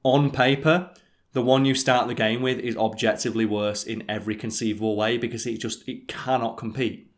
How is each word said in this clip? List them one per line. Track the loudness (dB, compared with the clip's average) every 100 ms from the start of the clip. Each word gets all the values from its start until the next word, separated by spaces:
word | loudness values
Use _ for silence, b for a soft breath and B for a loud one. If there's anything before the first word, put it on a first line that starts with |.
on | 2 4 4
paper, | 4 2 4 4 2 0 b b b b
the | 0
one | 4 4 4
you |
start | 2 2 2 2
the |
game | 0 0 0
with | -2 -2
is | -4 -2
objectively | -2 0 0 0 -2 0 0
worse | 0 -2 -4
in | -6 -8 -6
every | -6 -6 -6
conceivable | -6 -4 -2 -2 -2 0
way | 0 0
because | -4 -6 -6
it | -6
just, | -6 -8 -10
it | -12 -12
cannot | -8 -2 0 0 -6
compete. | -8 -4 -4 -6 -16